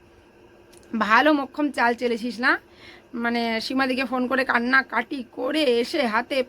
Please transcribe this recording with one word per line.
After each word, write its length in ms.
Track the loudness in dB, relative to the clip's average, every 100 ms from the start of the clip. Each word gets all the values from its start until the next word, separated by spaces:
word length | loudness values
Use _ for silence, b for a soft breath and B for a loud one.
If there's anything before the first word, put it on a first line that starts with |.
| -20 -20 -20 -20 -20 -20 -20 -20 -6 -4
ভালো 300 | 2 4 6
মোক্ষম 320 | 2 0 -4 -4
চাল 200 | 0 0
চেলেছিস 400 | 0 -2 -4 -6 -2
না? 120 | 0 0 -4 B B B B
মানে 280 | -6 -2 -2 -2 -4
সীমাদিকে 400 | -2 -2 0 -2 -2
ফোন 120 | -2 0
করে 120 | 0 0
কান্নাকাটি 680 | 0 2 0 0 -4 -4 -6 -10 -6
করে 260 | -2 0 2 2
এসে 200 | 0 0 0
হাতে 260 | 0 -2 -2